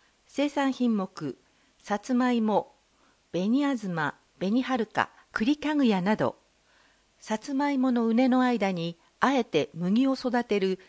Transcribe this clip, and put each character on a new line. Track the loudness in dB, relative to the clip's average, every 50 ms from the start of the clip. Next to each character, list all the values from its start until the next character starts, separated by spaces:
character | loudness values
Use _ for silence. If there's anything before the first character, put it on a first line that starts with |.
| _ _ _ _ _ _
生 | -4 -2 -2 -2
産 | 0 -2 -2 -2
品 | 0 0 0 0 0
目、 | -2 -4 -6 -8 -10 -10 -10 -10 -12 _ _ _ _ _ _ _ _ -6
さ | -4 -4 -4
つ | -2 -2 0
ま | 0 2 2
い | 2 0
も、 | 0 2 0 0 -2 -2 _ _ _ _ _ _ _ _ _ _ _ _ -6
紅 | -4 -2 0 0 0 0
あ | 0 -2
ず | -4 -4 -6
ま、 | -4 -4 -4 -4 -6 -8 _ _ _ _
紅 | -4 -2 0 0
は | 0 -2 -2 -4
る | -4
か、 | -2 -2 -2 -2 -2 -6 -12 _ _ -6
栗 | -2 0 0 0 0
か | -2 -2 0
ぐ | 2 2
や | 2 2 2
な | 2 0 0
ど。 | 2 0 -2 -2 -6 _ _ _ _ _ _ _ _ _ _ _ _ _ _ _ _
さ | -10 -8 -8 -8
つ | -6 -6 -4
ま | -2 0 0
い | 0 0
も | 0 2
の | 2 2 0 2
畝 | 2 4 4 4
の | 4 4 2
間 | 2 0 0 0 -2
に、 | -2 -2 -4 -6 -8 -10 _ _ _ _
あ | 0 0 2
え | 0 0
て | 0 0 0 0 0 -4
麦 | -4 -2 0 2 2 2 2
を | 0
育 | -2 -2 -2 -2 -2 0
て | 0 0 0
る | 0 0 -2 -4 -8